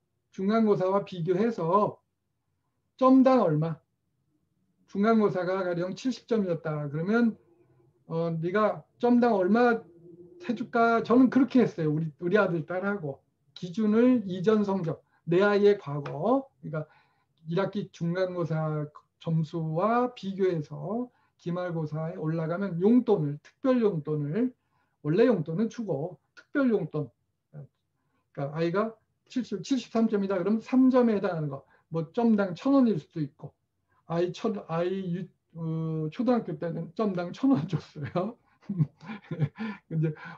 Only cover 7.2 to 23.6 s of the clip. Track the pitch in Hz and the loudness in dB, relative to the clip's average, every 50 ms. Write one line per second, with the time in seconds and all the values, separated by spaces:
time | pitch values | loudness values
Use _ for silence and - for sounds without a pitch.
7.2 | 240 226 208 - _ _ _ _ _ _ _ _ _ _ _ _ _ - 165 165 | 2 2 0 -4 _ _ _ _ _ _ _ _ _ _ _ _ _ -8 -4 -4
8.2 | 170 170 165 165 160 175 185 214 214 202 175 156 - _ _ - - 240 247 240 | -2 -2 -4 -4 -4 -2 0 2 2 2 0 -2 -10 _ _ -2 2 4 4 4
9.2 | 233 240 220 190 180 180 202 233 247 240 233 - - - - - - - - - | 4 4 2 2 2 4 4 4 4 4 2 0 -4 -10 -20 -20 -20 -20 -20 -20
10.2 | - - - - - - 240 214 254 - - 233 233 233 233 226 226 - 226 254 | -20 -20 -20 -14 -6 -6 -6 -6 -6 -4 0 2 4 4 4 2 2 4 6 6
11.2 | 262 220 - 262 277 - - 254 214 - - - 160 156 151 160 165 156 - - | 6 6 6 4 2 4 4 4 4 4 2 -2 -2 0 0 0 -2 -4 -8 -6
12.2 | 175 175 190 214 196 185 170 165 151 - 175 185 190 202 202 196 156 139 - - | -4 2 2 4 2 2 0 -4 -4 -6 -6 -6 -4 -4 -4 -4 -6 -10 -10 -12
13.2 | _ _ _ _ _ _ _ - - 180 170 226 220 208 208 226 240 254 254 240 | _ _ _ _ _ _ _ -14 -12 -10 -4 -2 0 2 4 4 4 4 4 2
14.2 | 196 196 180 185 170 214 220 214 202 190 190 190 170 156 143 - _ _ _ _ | 0 -4 -6 -2 2 2 2 2 2 0 0 -2 -2 -4 -6 -8 _ _ _ _
15.2 | - 160 170 180 202 208 208 202 208 202 202 202 - 143 143 147 139 147 143 139 | -4 0 2 4 4 4 4 6 6 4 4 4 0 -8 -8 -8 -6 -8 -8 -4
16.2 | 165 214 254 277 269 - _ _ - 160 151 156 156 - _ _ _ _ _ _ | 0 0 0 0 0 -4 _ _ -14 -10 -8 -8 -8 -10 _ _ _ _ _ _
17.2 | _ _ _ _ 165 156 170 190 196 190 - 208 170 - _ - 170 170 170 185 | _ _ _ _ -10 -6 -2 -2 -2 -2 -4 -6 -8 -10 _ -6 -4 -4 -2 -2
18.2 | 185 180 180 175 170 147 160 156 160 156 151 151 151 147 - - _ _ _ _ | -2 -4 -2 -4 -4 -4 -4 -4 -4 -4 -4 -6 -6 -8 -12 -18 _ _ _ _
19.2 | - 170 165 160 160 151 - 170 160 160 156 160 190 214 233 240 247 247 247 - | -6 -4 -2 -2 -2 -2 -6 -6 -6 -4 -2 -2 0 0 0 0 0 -2 -4 -8
20.2 | - 190 190 180 190 185 170 160 147 - 147 143 147 170 208 240 254 254 _ _ | -10 -8 -4 0 0 0 0 -2 -6 -8 -10 -12 -10 -8 -6 -6 -8 -10 _ _
21.2 | _ _ _ _ - 170 170 180 180 180 165 165 156 147 147 156 160 165 170 196 | _ _ _ _ -8 -6 -6 -4 -6 -6 -6 -6 -6 -6 -6 -6 -8 -8 -8 -6
22.2 | 160 156 160 165 160 156 170 185 202 196 170 165 185 214 240 254 240 - 202 - | -4 -4 -4 -4 -4 -4 -4 -4 -4 -6 -4 2 4 6 6 6 4 4 2 2
23.2 | 151 143 143 147 _ - _ _ | 2 -2 -4 -8 _ -20 _ _